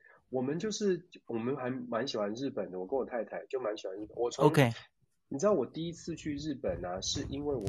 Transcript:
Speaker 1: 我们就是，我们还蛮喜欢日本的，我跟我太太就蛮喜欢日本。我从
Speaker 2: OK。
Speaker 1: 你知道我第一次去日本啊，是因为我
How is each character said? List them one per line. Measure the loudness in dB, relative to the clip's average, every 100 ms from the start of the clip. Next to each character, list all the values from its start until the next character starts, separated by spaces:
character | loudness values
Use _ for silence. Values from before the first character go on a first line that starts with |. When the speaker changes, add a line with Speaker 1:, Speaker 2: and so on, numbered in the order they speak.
| -20 -20 _
Speaker 1:
我 | -2
们 | 0 0
就 | -2
是， | 2 2 2 -2 -16 -6
我 | -2
们 | 0 0
还 | -2
蛮 | -4 -2 0 0
喜 | 0
欢 | 0
日 | -2 -4
本 | -4 -4
的， | -4
我 |
跟 | -2 0
我 | 0
太 | -2
太 | -4 -6 -4
就 | -2
蛮 | -2 -4
喜 | -6
欢 | -8
日 | -8
本。 | -2
我 | -2
从 | 6 6
Speaker 2:
OK。 | 8 6 4 -8 _ _ _ _
Speaker 1:
你 | 0
知 | 4
道 |
我 | 4
第 | 2 -2 -6
一 |
次 | -6 -8 -6
去 | -4
日 | -4 -4
本 | -2 -2 -2
啊， | -2 -4
是 | -2 -2 -2
因 | -2 0
为 |
我 | 0